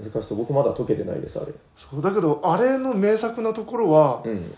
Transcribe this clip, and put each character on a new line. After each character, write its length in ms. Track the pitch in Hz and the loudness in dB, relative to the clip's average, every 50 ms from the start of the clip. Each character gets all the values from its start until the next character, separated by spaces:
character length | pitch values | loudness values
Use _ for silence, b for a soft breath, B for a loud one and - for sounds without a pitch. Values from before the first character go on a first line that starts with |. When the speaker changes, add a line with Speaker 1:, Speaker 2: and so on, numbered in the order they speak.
| 104 107 - | -10 -8 -6
Speaker 1:
難 100 | 117 107 | -6 -6
し 60 | - | -4
そ 60 | 107 | -4
う。 40 | 101 | -4
僕 140 | 117 - 143 | -2 0 2
ま 100 | 135 143 | 2 2
だ 100 | - - | 2 0
解 120 | - 123 | -2 -2
け 100 | - - | -2 -2
て 80 | - - | -2 -2
な 100 | - - | -4 -6
い 60 | - - | -8 -8
で 80 | - | -8
す、 80 | - - | -8 -8
あ 80 | - | -10
れ。 80 | - - - _ _ _ - - - | -10 -12 -16 _ _ _ -20 -20 -12
Speaker 2:
そ 80 | 135 139 | -6 -2
う、 40 | 147 | -2
だ 100 | 190 196 | 0 2
け 80 | 214 | 2
ど、 200 | 180 156 147 151 - | 2 2 2 2 2
あ 180 | 180 165 190 | 2 2 4
れ 160 | 233 254 269 | 4 2 2
の 160 | 269 262 262 247 | 2 0 -2 0
名 240 | 196 190 208 214 220 | 2 2 2 2 2
作 220 | 226 226 226 - | 0 -4 -4 -4
な 140 | 220 226 220 | -4 -4 -4
と 100 | 226 214 | -4 -6
こ 140 | - - 165 | -6 -4 0
ろ 120 | - 180 | 2 4
は、 320 | 156 156 151 143 123 117 - | 6 6 6 6 4 -2 -4
Speaker 1:
う 20 | 113 | -6
ん。 240 | 110 98 85 85 - | -6 -6 -6 -8 -12